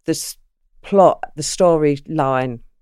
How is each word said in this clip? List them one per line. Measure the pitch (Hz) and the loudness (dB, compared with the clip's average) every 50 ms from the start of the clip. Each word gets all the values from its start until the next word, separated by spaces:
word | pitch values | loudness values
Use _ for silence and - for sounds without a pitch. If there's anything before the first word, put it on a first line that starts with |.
| _ | _
the | - | -8
s-, | 160 - - - - _ _ _ _ _ _ _ _ _ | -6 -6 -8 -12 -16 _ _ _ _ _ _ _ _ _
plot, | - - 202 196 180 156 - - - - - | -10 -2 2 4 4 4 4 2 -4 -12 -12
the | 156 143 | -10 -10
storyline | - - - 185 175 165 156 151 147 143 139 - - 156 156 135 135 135 131 131 127 120 117 - - _ _ | -6 -2 0 2 2 2 2 2 0 0 -2 -6 -8 -4 -2 -2 -2 -2 -2 -4 -4 -8 -12 -16 -20 _ _